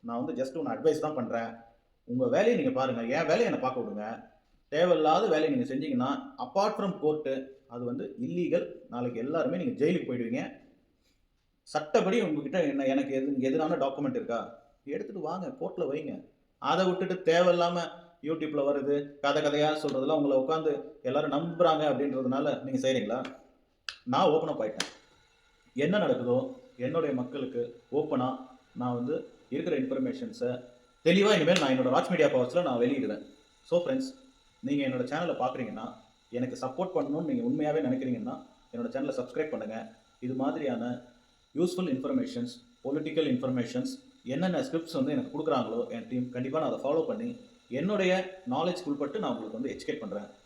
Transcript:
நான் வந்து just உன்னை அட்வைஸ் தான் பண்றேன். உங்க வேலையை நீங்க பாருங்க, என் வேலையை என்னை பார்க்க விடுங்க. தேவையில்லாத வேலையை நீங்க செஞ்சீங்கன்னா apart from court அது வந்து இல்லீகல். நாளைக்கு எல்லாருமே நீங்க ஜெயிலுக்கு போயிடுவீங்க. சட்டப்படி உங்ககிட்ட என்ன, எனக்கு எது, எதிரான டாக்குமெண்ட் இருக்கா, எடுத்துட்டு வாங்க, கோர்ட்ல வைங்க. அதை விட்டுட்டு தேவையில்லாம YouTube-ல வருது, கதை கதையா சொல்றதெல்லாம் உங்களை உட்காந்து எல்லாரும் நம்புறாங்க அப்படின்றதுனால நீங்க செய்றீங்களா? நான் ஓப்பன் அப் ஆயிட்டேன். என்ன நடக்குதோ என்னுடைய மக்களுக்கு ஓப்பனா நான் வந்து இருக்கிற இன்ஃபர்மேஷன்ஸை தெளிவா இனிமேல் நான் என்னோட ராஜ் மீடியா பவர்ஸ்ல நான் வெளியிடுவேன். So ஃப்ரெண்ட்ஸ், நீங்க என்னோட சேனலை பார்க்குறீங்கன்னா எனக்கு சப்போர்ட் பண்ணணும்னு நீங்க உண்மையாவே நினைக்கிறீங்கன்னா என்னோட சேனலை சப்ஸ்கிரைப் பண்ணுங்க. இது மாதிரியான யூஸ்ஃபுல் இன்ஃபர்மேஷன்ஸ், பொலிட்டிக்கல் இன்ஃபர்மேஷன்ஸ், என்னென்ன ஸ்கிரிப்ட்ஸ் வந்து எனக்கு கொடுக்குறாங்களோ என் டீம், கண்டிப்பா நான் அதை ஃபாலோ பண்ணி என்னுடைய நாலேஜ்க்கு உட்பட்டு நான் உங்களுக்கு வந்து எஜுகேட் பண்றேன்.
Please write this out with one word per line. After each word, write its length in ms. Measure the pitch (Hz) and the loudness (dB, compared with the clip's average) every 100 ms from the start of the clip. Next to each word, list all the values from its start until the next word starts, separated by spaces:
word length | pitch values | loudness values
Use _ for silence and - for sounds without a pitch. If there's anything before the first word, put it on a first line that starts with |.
| 117 | -6
நான் 120 | 117 | -6
வந்து 120 | 151 123 | -4 -4
just 160 | 131 165 | -4 -4
உன்னை 120 | 135 | -4
அட்வைஸ் 320 | 110 156 143 156 | 0 2 2 -2
தான் 140 | 143 | -4
பண்றேன். 320 | 113 117 113 - - _ _ _ - | -2 -4 -4 -10 -20 _ _ _ -6
உங்க 180 | 123 123 | 0 2
வேலையை 220 | 147 214 220 | 4 4 4
நீங்க 140 | 139 | 2
பாருங்க, 300 | 131 - 117 117 | 0 0 -2 -2
என் 160 | 143 156 | 0 2
வேலையை 160 | 226 226 | 2 2
என்னை 120 | 131 | 0
பார்க்க 220 | 127 127 | -2 -4
விடுங்க. 240 | 104 101 107 117 - _ _ _ _ | -6 -6 -8 -10 -14 _ _ _ _
தேவையில்லாத 520 | 147 175 160 156 170 214 | 2 6 6 6 6 4
வேலையை 220 | 156 156 | 4 4
நீங்க 160 | 131 120 | 2 0
செஞ்சீங்கன்னா 400 | 135 156 123 131 139 - - 123 | -2 -2 0 0 -2 -6 -10 -2
apart 280 | 196 208 208 | 2 2 2
from 120 | 196 - | -2 0
court 240 | 151 151 135 135 - - _ | 0 2 0 -4 -6 -16 _
அது 100 | 120 120 | -8 -6
வந்து 160 | 123 - - 143 | -4 -6 -6 -4
இல்லீகல். 400 | 175 160 170 - - - | -2 2 0 0 -10 -10
நாளைக்கு 300 | 117 123 113 | -6 -4 -4
எல்லாருமே 360 | 131 160 135 180 | -2 0 0 0
நீங்க 120 | 147 110 | -2 2
ஜெயிலுக்கு 300 | 151 180 - | 2 2 -2
போயிடுவீங்க. 320 | 123 117 123 185 - - _ _ _ _ _ _ _ _ _ - | -4 -2 -4 -4 -10 -20 _ _ _ _ _ _ _ _ _ -6
சட்டப்படி 500 | 151 151 233 185 233 175 | -6 2 2 4 2 2
உங்ககிட்ட 320 | 151 135 180 151 | -2 -2 0 2
என்ன, 140 | 139 135 | 2 2
எனக்கு 200 | 135 139 135 | 2 0 -2
எது, 120 | 135 135 131 | 0 0 2
எதிரான 300 | 156 160 170 | 2 0 0
டாக்குமெண்ட் 360 | 139 135 139 120 | 0 0 -2 -2
இருக்கா, 200 | 107 117 101 - _ _ - | -4 -4 -6 -14 _ _ -8
எடுத்துட்டு 280 | 147 - 196 156 | -8 -6 -8 -6
வாங்க, 180 | 185 170 - | -6 -6 -6
கோர்ட்ல 280 | 180 - 151 | -8 -4 -4
வைங்க. 220 | 143 147 - - _ _ _ | -4 -6 -10 -14 _ _ _
அதை 220 | 135 165 185 | 0 2 2
விட்டுட்டு 300 | 175 180 185 - | 2 -2 0 4
தேவையில்லாம 480 | 170 180 175 170 175 165 - - _ 147 | 6 6 6 4 0 -4 -10 -20 _ -6
YouTube-ல 340 | 160 151 143 139 | -4 -2 0 2
வருது, 300 | 143 135 143 143 - | 2 2 0 -2 -2
கதை 200 | 143 147 | 0 2
கதையா 280 | 147 147 151 151 | 2 2 2 2
சொல்றதெல்லாம் 360 | 147 135 139 156 | 0 0 2 2
உங்களை 160 | 143 131 | 4 2
உட்காந்து 300 | 131 160 156 143 - - | 2 2 2 -2 -6 -8
எல்லாரும் 320 | 127 139 151 139 | -2 0 0 0
நம்புறாங்க 460 | 170 - 165 156 151 | -2 4 6 6 4
அப்படின்றதுனால 640 | 127 143 131 127 131 147 127 135 | 2 0 0 0 2 0 -2 -2
நீங்க 160 | 131 131 | 0 2
செய்றீங்களா? 340 | 127 104 123 - - - _ _ _ - - - | 2 0 -2 -4 -12 -20 _ _ _ -14 -14 -2
நான் 160 | 135 196 233 | 4 6 4
ஓப்பன் 180 | 247 | 2
அப் 100 | 139 107 | -2 -4
ஆயிட்டேன். 260 | 101 - - _ _ _ _ _ _ _ 127 | -4 -8 -10 _ _ _ _ _ _ _ -2
என்ன 200 | 147 202 | 2 2
நடக்குதோ 400 | 160 127 123 127 - - - - | 2 2 2 2 0 -10 -20 -6
என்னுடைய 360 | - 165 151 127 | -2 0 0 -2
மக்களுக்கு 420 | 123 - 123 120 120 - _ | -4 -6 -4 -4 -6 -8 _
ஓப்பனா 380 | 139 151 135 127 131 - - _ - | -2 0 0 0 -2 -10 -20 _ -6
நான் 160 | 123 120 | -4 -2
வந்து 160 | 123 156 - - _ | -2 -4 -6 -18 _
இருக்கிற 240 | 135 165 143 | -4 -2 -2
இன்ஃபர்மேஷன்ஸை 720 | - 262 131 - - - 247 123 - - _ _ 160 | 0 -2 -2 -4 -8 -4 -4 -4 -10 -20 _ _ 4
தெளிவா 260 | 185 202 | 6 6
இனிமேல் 260 | 190 156 180 | 6 6 4
நான் 100 | 143 | 4
என்னோட 160 | 131 131 | 4 4
ராஜ் 160 | 139 - | 4 2
மீடியா 160 | 170 143 | 4 6
பவர்ஸ்ல 340 | 127 120 170 156 | 6 2 2 0
நான் 120 | 120 | 2
வெளியிடுவேன். 380 | 123 139 107 101 - - _ _ - | 2 2 -2 -4 -10 -20 _ _ 0
So 80 | 175 | 0
ஃப்ரெண்ட்ஸ், 260 | 175 135 262 - - _ _ _ | 2 0 -2 -10 -20 _ _ _
நீங்க 180 | 127 143 135 | -2 0 0
என்னோட 160 | 123 120 | 0 -2
சேனலை 240 | 147 175 - | -2 -2 0
பார்க்குறீங்கன்னா 440 | 123 - 113 101 110 - - _ _ | -2 -2 -6 -6 -10 -12 -20 _ _
எனக்கு 240 | 120 123 - | -4 -4 -4
சப்போர்ட் 340 | 131 - 185 160 | -6 -2 -2 -2
பண்ணணும்னு 340 | 139 151 160 | -2 -2 -2
நீங்க 120 | 123 117 | -2 0
உண்மையாவே 320 | 151 151 156 127 | 0 2 0 0
நினைக்கிறீங்கன்னா 480 | 127 131 113 117 - - _ _ | -2 -2 -4 -6 -10 -14 _ _
என்னோட 180 | 117 120 | -8 -6
சேனலை 200 | 135 143 123 | -4 -4 -4
சப்ஸ்கிரைப் 360 | 120 151 151 | -6 -4 -4
பண்ணுங்க. 220 | 113 107 110 107 - _ _ 123 | -4 -6 -8 -10 -18 _ _ -8
இது 80 | 131 | -2
மாதிரியான 420 | 135 - 139 117 120 123 - - _ _ _ 151 | -2 -2 -2 -2 -4 -6 -10 -20 _ _ _ -2
யூஸ்ஃபுல் 360 | 175 180 175 127 | 0 0 -2 -2
இன்ஃபர்மேஷன்ஸ், 580 | - 262 117 120 123 - - _ 131 | 0 0 0 -4 -6 -8 -20 _ -4
பொலிட்டிக்கல் 440 | 147 151 156 147 | -2 0 0 2
இன்ஃபர்மேஷன்ஸ், 580 | 123 131 127 117 123 - - - _ 117 | 2 0 -2 -2 -4 -4 -8 -16 _ -8
என்னென்ன 280 | 139 180 165 127 | -2 0 0 0
ஸ்கிரிப்ட்ஸ் 300 | 160 - 143 | -4 -4 -2
வந்து 140 | 135 135 | 0 0
எனக்கு 180 | 123 | -2
கொடுக்குறாங்களோ 480 | - 156 135 110 117 - 113 | -4 0 0 0 -2 -4 -6
என் 120 | 107 | -6
டீம், 180 | 127 123 123 | -4 -4 -4
கண்டிப்பா 240 | 131 151 | -2 0
நான் 100 | 143 | 0
அதை 100 | 110 | -2
ஃபாலோ 200 | 139 160 156 | 0 0 0
பண்ணி 200 | 110 117 123 - - _ | -2 -6 -8 -16 -20 _
என்னுடைய 420 | 123 175 208 185 185 185 - - | -4 0 2 2 2 0 -8 -4
நாலேஜ்க்கு 360 | 135 170 175 147 | 0 0 -2 -4
உட்பட்டு 300 | 143 143 214 | -2 -2 -2
நான் 80 | 160 | -4
உங்களுக்கு 260 | 110 110 110 | -4 -6 -6
வந்து 140 | 127 | -6
எஜுகேட் 300 | - - - | -6 -6 -6
பண்றேன். 240 | 104 101 101 - | -4 -8 -8 -18